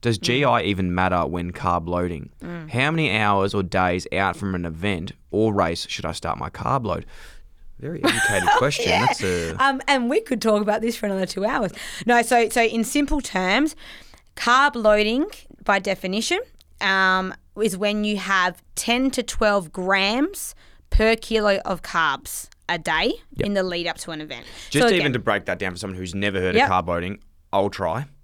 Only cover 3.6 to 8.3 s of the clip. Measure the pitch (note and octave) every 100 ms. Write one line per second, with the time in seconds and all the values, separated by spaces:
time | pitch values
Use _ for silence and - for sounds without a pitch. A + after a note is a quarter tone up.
3.6 | F2+ F#2+ F#2 F2+ - F2+ F#2+ E2+ G2 F#2
4.6 | E2+ D#2+ G2+ F#2 F#2 - _ G2+ A2 G2+
5.6 | E2+ E2+ - - D#2+ D#2+ F2+ - C#2 -
6.6 | - C3+ A2 F2 - - - - - -
7.6 | - - C3 F3 - - G5